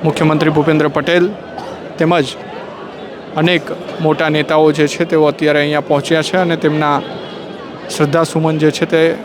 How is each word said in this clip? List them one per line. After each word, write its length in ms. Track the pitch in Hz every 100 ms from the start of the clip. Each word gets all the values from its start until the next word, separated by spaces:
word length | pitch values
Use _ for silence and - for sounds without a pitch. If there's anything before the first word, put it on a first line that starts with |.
મુખ્યમંત્રી 460 | 156 147 156 151 156
ભૂપેન્દ્ર 380 | 151 147 156 151
પટેલ 420 | 147 143 175 180 208 - - - - - -
તેમજ 380 | 160 170 131 - - - - - - - - - - -
અનેક 260 | 165 175 - - - -
મોટા 280 | 156 151 160
નેતાઓ 440 | 151 147 156 156
જે 140 | 151 147
છે 180 | -
તેઓ 200 | 165 160
અત્યારે 340 | 151 147 151 147
અહીંયા 220 | 147 147
પહોંચ્યા 420 | 143 143 139 160
છે 140 | 151 185
અને 200 | 175 165
તેમના 440 | 156 151 151 143 - - - - - - - - - -
શ્રદ્ધાસુમન 640 | 147 165 160 160 160 156
જે 120 | 151
છે 140 | 151
તે 300 | 165 160 165 190